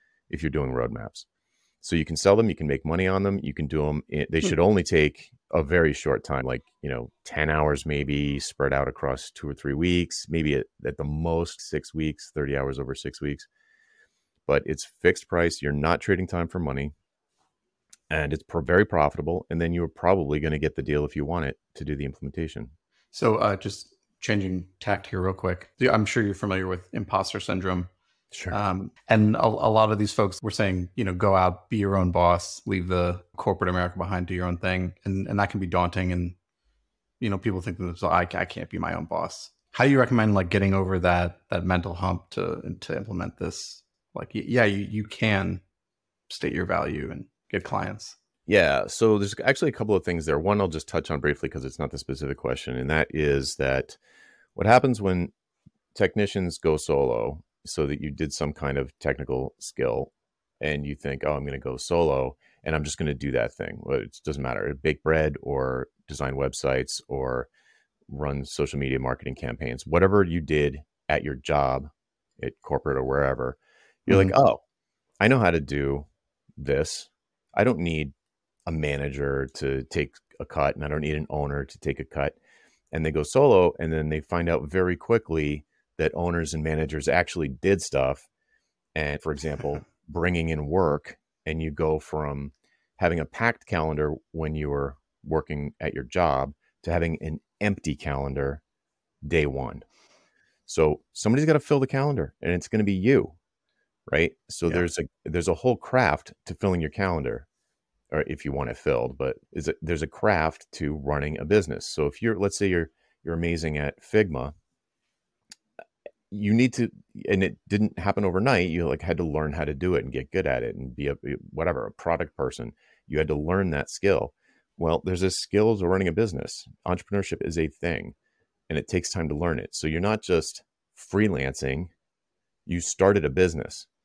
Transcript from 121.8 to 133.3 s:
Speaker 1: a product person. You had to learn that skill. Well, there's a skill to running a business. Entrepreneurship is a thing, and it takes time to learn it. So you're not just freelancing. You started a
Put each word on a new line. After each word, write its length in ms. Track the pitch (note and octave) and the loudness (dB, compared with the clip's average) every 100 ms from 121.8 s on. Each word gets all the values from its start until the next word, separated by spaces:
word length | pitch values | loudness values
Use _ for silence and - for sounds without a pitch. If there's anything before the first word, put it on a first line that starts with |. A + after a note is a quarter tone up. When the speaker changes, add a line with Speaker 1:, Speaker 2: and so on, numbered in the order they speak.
| G#1 | -4
Speaker 1:
a 60 | |
product 440 | - - E2 E2 - | -6 -2 -2 -2 -4
person. 360 | C2+ - A#1 - _ _ - | -4 -4 -10 -14 _ _ -4
You 120 | D2 | 0
had 100 | D#2 | 0
to 80 | D2 | 0
learn 340 | D2+ F#2 F#2+ | 0 0 2
that 200 | D2 - | -2 -4
skill. 440 | - G2 F2 - - _ _ _ - | -2 2 2 0 -8 _ _ _ -4
Well, 240 | E2 E2 | 0 0
there's 180 | - F2+ | 0 0
a 80 | F#2 | 0
skill 460 | - - G2+ G#2+ G#2+ | -2 0 2 4 4
to 100 | F2 | 2
running 200 | F#2+ F#2 | 2 2
a 40 | |
business. 540 | D#2+ A2+ E2+ - - - - - | 0 0 -2 -8 -12 -16 -8 -4
Entrepreneurship 520 | F2+ - G2+ F#2+ - | -4 -2 -4 -2 -4
is 180 | - D#2+ | -4 -2
a 100 | D#2+ | -2
thing, 460 | - E2+ C#2+ G1+ - _ _ _ _ - | -2 -4 -4 -6 -16 _ _ _ _ -6
and 100 | D#2+ | -4
it 100 | - | -2
takes 220 | F#2 E2+ | -2 -2
time 180 | G2 D#2+ | -2 -2
to 40 | |
learn 240 | D2 F2 D2 | 0 0 -2
it. 160 | G1+ | -4
So 120 | - E2 | -6 -2
you're 140 | D#2+ | 0
not 220 | G2 G#2+ | 0 0
just 400 | - F2 D#2 - - _ _ - | 2 0 0 -8 -18 _ _ -20
freelancing. 920 | - G2 G#2+ D2+ C2+ C2+ C2+ C2+ F2 _ _ _ _ _ _ _ - | -2 2 2 2 -2 -4 -4 -4 -6 _ _ _ _ _ _ _ -6
You 140 | E2+ | -4
started 440 | - - F#2+ G2+ | -4 4 6 6
a 60 | D2 | 2